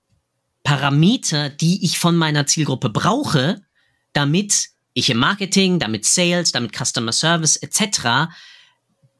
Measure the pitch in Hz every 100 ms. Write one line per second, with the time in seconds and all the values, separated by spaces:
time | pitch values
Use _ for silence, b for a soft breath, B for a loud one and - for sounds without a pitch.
0 | _ _ _ _ _ _ - 143 139 143
1 | 170 254 - 151 147 147 160 196 175 -
2 | 175 170 160 147 143 - 139 127 123 104
3 | 165 247 294 147 135 202 _ _ _ _
4 | _ 151 143 165 208 - - _ _ -
5 | 120 117 147 196 190 190 190 180 107 110
6 | - - 175 175 165 131 120 - 135 -
7 | 113 117 156 170 156 - - - 214 -
8 | 120 123 165 B B B B B _ _
9 | _ _